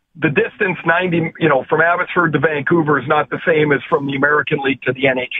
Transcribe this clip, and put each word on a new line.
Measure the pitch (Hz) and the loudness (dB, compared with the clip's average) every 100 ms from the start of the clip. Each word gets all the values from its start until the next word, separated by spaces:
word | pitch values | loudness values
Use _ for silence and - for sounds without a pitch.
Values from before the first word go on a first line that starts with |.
| _ 165 | _ -4
the | 135 | -2
distance, | 147 220 - 196 165 165 | 0 -2 -2 -4 -2 0
ninety, | 170 185 170 165 - | 0 2 -2 -2 -2
you | 160 | 2
know, | 135 120 | 2 0
from | 156 | 2
Abbotsford | 165 180 180 - 165 | 2 2 -2 0 0
to | 147 | 2
Vancouver | 156 147 135 165 151 143 | 0 0 0 0 2 0
is | 127 | 0
not | 151 143 | -2 0
the | 143 - | -4 0
same | 156 151 | 2 2
as | 139 - | 0 0
from | 156 139 | -2 0
the | 139 | 0
American | 143 151 143 147 | 2 0 0 -2
League | 135 131 | -2 -2
to | 131 | -4
the | 127 135 | -2 0
N | 127 | 0
H | 123 - | -6 -4